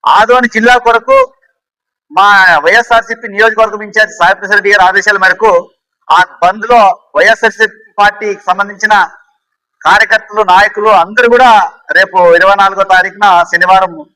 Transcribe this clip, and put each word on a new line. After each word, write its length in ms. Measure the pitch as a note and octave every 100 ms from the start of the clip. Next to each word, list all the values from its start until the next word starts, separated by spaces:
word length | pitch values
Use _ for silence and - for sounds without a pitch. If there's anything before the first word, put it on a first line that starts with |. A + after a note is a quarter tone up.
| A#2+
ఆదోని 420 | E3+ A3 B3 A#3+
జిల్లా 300 | A3 A#3 B3
కొరకు 540 | A#3+ A3+ A#3 C4+ B3+ _ _ _ _ _ _ _ _
మా 460 | A#3 G3+ G3+ F#3 D#3
వైఎస్ఆర్సీపీ 680 | D#3 A3 A#3 A3+ A3+ A3+ A3+
నియోజకవర్గం 540 | G3+ A3+ G#3+ A3 G#3
ఇన్ఛార్జ్ 320 | G#3+ G#3+ G#3
సాయిప్రసాద్ 380 | - E3+ G3 G3
రెడ్డి 180 | G3+ F#3+
గారి 120 | G#3
ఆదేశాల 360 | F#3 F#3+ G#3 G3+
మేరకు 520 | F#3 F3+ A3 F3 F3 _ _ _ -
ఆ 140 | E3 F3+ -
బంద్ 240 | F3 G#3+ A3+
లో 440 | A#3+ G3 - _ D3
వైఎస్ఆర్సీపీ 760 | G3 A3 A3+ - A3 - _ -
పార్టీకి 420 | G#3 G#3 G#3+ G3 -
సంబంధించిన 600 | F#3 G3+ G3 G#3+ G#3 F3 - _ _ _ _ _ _
కార్యకర్తలు, 580 | - G3+ G#3+ A3 - G#3
నాయకులు 460 | G3 F#3 G#3 G#3 G#3+
అందరూ 400 | G3 F3 A3+ A#3+
కూడా 440 | A#3+ B3+ G#3+ F3 - -
రేపు 460 | E3 F#3+ F#3 F3 E3+
ఇరవై 180 | F#3+
నాలుగో 280 | G3+ G3 G3
తారీఖున 600 | F#3+ F#3 F#3 G3 G#3 F3 E3+
శనివారం 540 | F3 F3+ F#3+ F#3 D#3+ D3